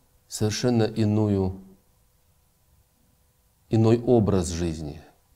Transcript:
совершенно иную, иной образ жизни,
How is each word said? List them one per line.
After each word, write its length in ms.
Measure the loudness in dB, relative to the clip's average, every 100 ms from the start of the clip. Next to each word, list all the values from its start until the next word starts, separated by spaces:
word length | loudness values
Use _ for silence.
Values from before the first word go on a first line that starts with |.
| _ _ _
совершенно 560 | -4 -4 -2 0 0
иную, 760 | 0 0 0 0 0 0 -2 -6 -18 -20 _ _ _ _ _ _ _ _ _ _ _ _ _ _ _ _ _ _ _
иной 320 | 2 4 2
образ 460 | 4 2 4 0 -2
жизни, 540 | -4 -6 -6 -10 -14 -20 _ _